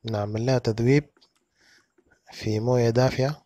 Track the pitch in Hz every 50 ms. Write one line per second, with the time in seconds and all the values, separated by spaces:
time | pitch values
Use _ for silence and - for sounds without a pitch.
0 | - 113 110 104 104 104 107 110 117 127 131 123 - 117 110 110 117 123 139 147
1 | 147 _ _ _ _ _ _ _ _ _ _ _ _ _ _ _ _ _ _ _
2 | _ _ _ _ _ - - - - 110 107 107 113 123 127 123 120 117 113 123
3 | 127 131 127 - 127 139 151 - _